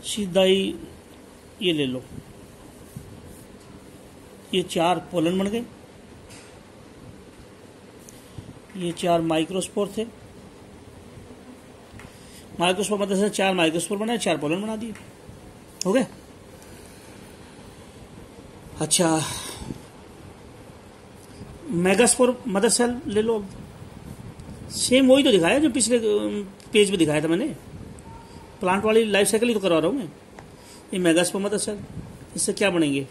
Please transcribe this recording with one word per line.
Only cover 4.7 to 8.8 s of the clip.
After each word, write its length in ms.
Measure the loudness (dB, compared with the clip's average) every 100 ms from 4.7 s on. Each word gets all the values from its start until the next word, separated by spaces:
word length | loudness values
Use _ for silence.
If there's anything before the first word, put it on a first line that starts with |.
| 0 2 0 -2
पोलन 280 | -2 0 0
बन 80 | -2
गए, 160 | -4 -6 -16 -20 -20 -20 -20 -20 -20 -20 -20 -20 -20 -20 -20 -20 -20 -20 -20 -20 -20 -20 -20 -20 -20 -20 -20 -20 -18 -18 -20 -18
ये 140 | -8